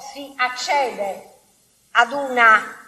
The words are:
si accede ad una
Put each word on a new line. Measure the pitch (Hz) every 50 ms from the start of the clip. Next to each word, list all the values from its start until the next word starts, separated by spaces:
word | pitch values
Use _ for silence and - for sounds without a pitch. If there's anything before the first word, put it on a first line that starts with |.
| - - -
si | 277 285 285 277 269
accede | 254 247 247 - - - - 285 277 240 214 202 202 196 185 - - - _ _ _ _ _ _ _ _ _ _ _ _
ad | - 214 240 233
una | 262 285 277 269 254 247 233 226 220 208 - - - - -